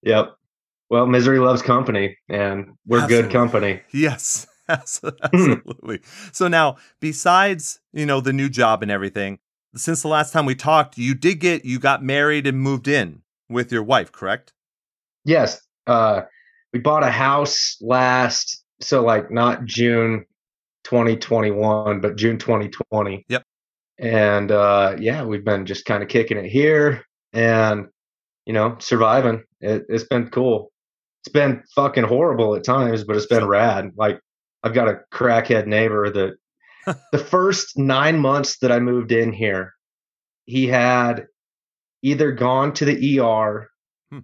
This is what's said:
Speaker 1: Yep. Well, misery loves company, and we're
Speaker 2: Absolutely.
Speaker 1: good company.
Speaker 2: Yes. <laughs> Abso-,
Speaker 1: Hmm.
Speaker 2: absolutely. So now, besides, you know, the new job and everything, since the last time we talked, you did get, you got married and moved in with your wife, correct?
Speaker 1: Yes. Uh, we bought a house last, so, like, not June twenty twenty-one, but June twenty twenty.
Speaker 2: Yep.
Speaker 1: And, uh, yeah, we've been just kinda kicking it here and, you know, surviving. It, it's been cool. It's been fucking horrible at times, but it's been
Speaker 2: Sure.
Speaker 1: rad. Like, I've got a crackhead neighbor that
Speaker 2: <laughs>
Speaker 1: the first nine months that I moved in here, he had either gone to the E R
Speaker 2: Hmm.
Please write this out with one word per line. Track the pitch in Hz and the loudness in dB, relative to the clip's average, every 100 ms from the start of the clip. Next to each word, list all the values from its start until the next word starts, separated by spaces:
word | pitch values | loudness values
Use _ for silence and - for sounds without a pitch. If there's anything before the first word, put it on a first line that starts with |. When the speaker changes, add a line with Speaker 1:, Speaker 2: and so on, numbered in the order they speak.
Speaker 1:
Yep. | - 107 104 _ _ _ _ _ _ | 2 0 0 _ _ _ _ _ _
Well, | 117 127 | 0 2
misery | 123 123 135 | 4 4 4
loves | 127 123 | 4 2
company, | - 123 131 104 98 98 _ | 2 0 2 -2 -4 -6 _
and | 101 101 98 95 - - | -4 -4 -4 -10 -18 0
we're | 117 | 0
Speaker 2:
Absolutely. | 110 117 107 | 4 2 2
Speaker 1:
good | |
company. | 123 120 113 101 92 _ | 2 2 0 -2 -4 _
Speaker 2:
Yes. | 139 151 127 - - - _ | -2 -2 -2 -6 -8 -10 _
<laughs> | - | -6
Abso-, | 160 - - - - 147 | -6 -4 -10 -10 -8 0
Speaker 1:
Hmm. | 180 170 | 2 2
Speaker 2:
absolutely. | 120 - - - 107 _ - 202 | 0 -4 -16 -10 -12 _ -20 -18
So | - 180 | -4 0
now, | 165 151 131 _ _ | 2 2 -2 _ _
besides, | 156 151 175 180 202 185 - - _ | -8 -2 2 4 2 -2 -10 -14 _
you | - 151 | -8 -2
know, | 139 | -2
the | 131 | 0
new | 135 139 | -2 -2
job | 123 117 110 | 2 2 2
and | 104 | -2
everything, | 101 98 101 98 98 _ _ _ - | -4 -4 -6 -8 -10 _ _ _ -10
since | - 165 | -6 -4
the | 156 | 0
last | 156 151 | 0 0
time | 160 143 | 0 -2
we | 131 | -2
talked, | 143 156 143 - | 2 2 2 -4
you | 120 131 | -4 0
did | 170 180 | 0 0
get, | 175 165 127 | -2 -2 -4
you | 123 | -2
got | 139 135 | 0 0
married | 135 143 147 151 139 | -2 0 0 0 -2
and | 131 | -2
moved | 135 135 135 | -2 -2 0
in | 143 92 76 _ _ _ | 0 0 -8 _ _ _
with | 117 120 | -6 -2
your | 120 | -4
wife, | 107 127 85 | 0 0 0
correct? | - 95 98 _ _ _ _ _ _ _ _ 147 | -10 -6 -6 _ _ _ _ _ _ _ _ 0
Speaker 1:
Yes. | 160 110 - _ _ - | 2 2 -4 _ _ 0
Uh, | 117 110 101 - _ _ _ _ | 2 4 0 -4 _ _ _ _
we | 123 | -4
bought | 127 151 | 0 0
a | 139 | 0
house | 117 135 143 143 - - - | 0 0 0 -2 -2 -4 -6
last, | 110 127 127 127 123 - - - _ _ | -2 2 2 2 0 -2 -6 -12 _ _
so, | - 139 | -2 0
like, | 117 110 - | 2 0 0
not | 117 120 - 117 | 0 0 0 -8
June | 113 120 117 113 110 - _ _ _ _ _ | -2 0 2 0 -2 -8 _ _ _ _ _
twenty | - 120 117 113 | -2 0 2 0
twenty-one, | - 113 107 101 107 107 107 104 | 0 0 0 0 0 0 0 -2
but | 104 101 | -2 0
June | 113 110 | -2 -2
twenty | - 113 104 | -2 -2 -2
twenty. | - - 107 101 95 _ | -8 -6 -4 -4 -6 _
Speaker 2:
Yep. | 120 _ _ _ _ _ _ | -8 _ _ _ _ _ _
Speaker 1:
And, | 120 113 104 101 101 | -2 2 2 2 0
uh, | 104 101 101 98 95 | 2 4 4 2 0
yeah, | 110 123 | -4 -4
we've | 123 104 104 | -6 -6 -2
been | 101 92 | -4 -4
just | 95 - | -10 -4
kinda | 104 101 | -4 0
kicking | 117 113 104 | -2 0 -4
it | 95 | -2
here | 120 147 156 147 123 - _ _ | 0 2 4 2 0 -8 _ _
and, | 113 117 113 110 104 98 _ _ _ _ _ - | 0 2 4 2 0 -6 _ _ _ _ _ -4
you | |
know, | 113 110 117 | 0 0 -2
surviving. | - 120 110 123 127 113 - _ | -2 2 4 4 2 -2 -8 _
It, | 101 110 - | -4 -4 -2
it's | 113 113 | -6 -2
been | 123 117 | -2 -2
cool. | - 127 110 107 _ _ _ _ _ - | -2 0 0 -4 _ _ _ _ _ -2
It's | |
been | 147 143 123 - - | 0 2 0 -4 0
fucking | 139 135 | 0 0
horrible | 113 123 165 127 110 104 | 0 2 2 2 0 0
at | |
times, | - 131 123 113 | 0 0 2 -2
but | 104 104 | -2 -4
it's | 104 | 2
been | 117 | 0
Speaker 2:
Sure. | 107 | 2
Speaker 1:
rad. | 101 117 98 95 90 | 2 2 0 -6 -2
Like, | 107 95 _ _ _ _ | -2 -2 _ _ _ _
I've | 113 | -2
got | 120 113 | 0 0
a | 101 _ | -2 _
crackhead | - 123 117 113 113 104 | -2 2 2 2 0 2
neighbor | 107 110 107 104 | 0 0 0 -2
that | 101 95 92 _ _ _ _ - | -2 -4 -4 _ _ _ _ -10
Speaker 2:
<laughs> | 139 _ | -10 _
Speaker 1:
the | 143 | -4
first | - 185 185 185 - - | 0 0 2 0 -4 -2
nine | 135 131 147 165 | 0 2 2 2
months | 135 143 127 - | 2 2 -2 -2
that | 127 | 2
I | 120 | 2
moved | 123 123 117 | 2 -2 0
in | 117 113 | 0 0
here, | 104 110 95 92 _ _ _ _ _ _ _ - | -2 -4 -4 -8 _ _ _ _ _ _ _ -6
he | 127 127 | -2 0
had | 123 123 123 120 110 - _ _ _ _ _ _ _ | 2 2 2 0 -4 -8 _ _ _ _ _ _ _
either | 127 143 147 | -4 0 0
gone | 127 123 131 143 147 | 0 0 0 0 0
to | 143 | -2
the | - 135 | 0 0
E | 135 | 2
R | 117 110 107 104 110 _ _ _ _ | 2 2 0 -4 -12 _ _ _ _
Speaker 2:
Hmm. | 143 | -20